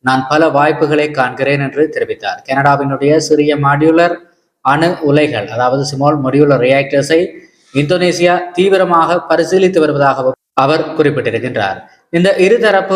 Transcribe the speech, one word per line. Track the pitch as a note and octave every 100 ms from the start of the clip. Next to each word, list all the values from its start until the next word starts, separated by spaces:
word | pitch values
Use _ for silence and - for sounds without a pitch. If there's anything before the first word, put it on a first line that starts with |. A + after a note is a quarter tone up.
நான் | B2 C3 B2
பல | D3+ D#3+
வாய்ப்புகளை | C#3+ D3+ D3+ D3 D3+ D3+
காண்கிறேன்" | C#3 B2+ B2+ C3+ C#3+
என்று | C#3 C3 D3+
தெரிவித்தார். | C3+ A2 G#2+ G2+ F#2 -
கனடாவினுடைய | C3+ C#3+ C#3 C#3 C3+ C#3 D3+
சிறிய | C#3+ D3+ D3 C#3+
மாடியுலர் | C#3 C#3+ D#3+ D#3+ E3+ E3+ - _ _ _ C3+
அணு | C#3+ E3+ F3+
உலைகள், | D3+ D3 D3+ A#2 G2+
அதாவது | A2+ B2+ C3+ C#3
ஸ்மால் | C3+ C#3+ D3+
மாடியுலர் | C3 C#3 D3 C3
ரியாக்டர்ஸை | B2 C#3 C#3 C#3+ C#3 D#3+ F#3 - - _ _
இந்தோனேசியா | C3+ D3 F3+ F3+ D3 F3 F3 -
தீவிரமாக | - F#3+ F#3+ F3+ E3+ D#3+ F3
பரிசீலித்து | - E3 E3 F#3 F#3 F3+
வருவதாகவும் | D3+ C#3+ C#3 C3+ C3 - _ -
அவர் | C#3 D#3+ -
குறிப்பிட்டிருக்கின்றார். | - C#3+ C3 A#2 A2 B2 B2 G2 F#2+ - _ _
இந்த | E3+ F#3 F#3+
இருதரப்பு | F#3 A#3 A3 G3 F#3